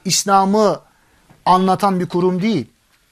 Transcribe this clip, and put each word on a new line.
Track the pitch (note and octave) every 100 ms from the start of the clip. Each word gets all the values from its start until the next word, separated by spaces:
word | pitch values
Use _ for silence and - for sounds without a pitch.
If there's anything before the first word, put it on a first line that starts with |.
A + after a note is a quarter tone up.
İslam'ı | F#3 - G3+ G3 F#3+ G#3 G#3 D3 - _ _ _ _ _ -
anlatan | F#3 F#3+ F3+ G3+ F#3
bir | F3+
kurum | F3+ F#3 F#3
değil. | G#3+ F#3 A2 _ _ _ _